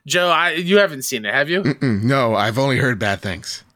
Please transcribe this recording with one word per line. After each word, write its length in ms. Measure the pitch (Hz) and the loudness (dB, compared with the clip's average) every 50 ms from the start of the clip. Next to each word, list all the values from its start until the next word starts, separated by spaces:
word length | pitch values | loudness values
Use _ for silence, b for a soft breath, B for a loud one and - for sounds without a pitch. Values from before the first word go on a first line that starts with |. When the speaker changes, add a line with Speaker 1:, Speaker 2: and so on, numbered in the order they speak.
| B | B
Speaker 1:
Joe, 220 | 143 165 180 180 175 | -2 0 2 2 2
I, 240 | 165 156 170 175 | 2 2 2 0
you 260 | 156 170 180 175 196 202 | -2 -2 0 2 4 4
haven't 240 | 202 170 151 131 | 4 4 0 -4
seen 240 | 127 - 131 113 107 | -6 -6 -4 -4 -2
it, 60 | 101 113 | 0 0
have 160 | 135 147 156 | 0 0 0
you? 120 | 175 190 | -2 -2
Speaker 2:
Mm-mm, 400 | 196 127 139 - 139 131 110 98 | -2 -2 -2 -2 0 0 0 0
no, 320 | 110 120 139 139 123 113 110 | 2 2 2 2 2 2 2
I've 220 | 101 104 110 110 131 | 0 0 0 0 0
only 200 | 135 139 127 113 | 0 0 0 0
heard 200 | - 127 123 95 | 0 0 -2 -2
bad 220 | 110 101 98 92 | -2 -2 -2 -2
things. 420 | - 101 87 98 - - - - - _ _ | -4 -8 -8 -8 -10 -12 -12 -12 -14 _ _